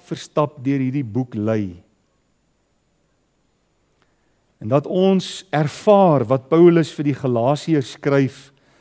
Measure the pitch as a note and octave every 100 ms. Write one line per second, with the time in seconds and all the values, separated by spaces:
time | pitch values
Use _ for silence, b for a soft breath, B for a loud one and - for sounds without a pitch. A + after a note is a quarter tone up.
0 | - E3 - - D3 D3 C3 C#3 B2+ C#3
1 | A#2+ A2+ B2 A2 G#2 A2 G2 F2 _ _
2 | _ _ _ _ _ _ _ _ _ _
3 | _ _ _ _ _ _ _ _ _ _
4 | _ _ _ _ _ - G#2+ C#3+ D3 F3+
5 | F#3+ F#3+ - - - C#3+ C#3+ - - G3+
6 | F#3+ C#3+ A2 C3 - E3 F3 E3+ D3+ -
7 | D3 C3 C3+ A#2 A#2+ D3 - D#3 B2 -
8 | D3 C#3 C3+ - - _ _ _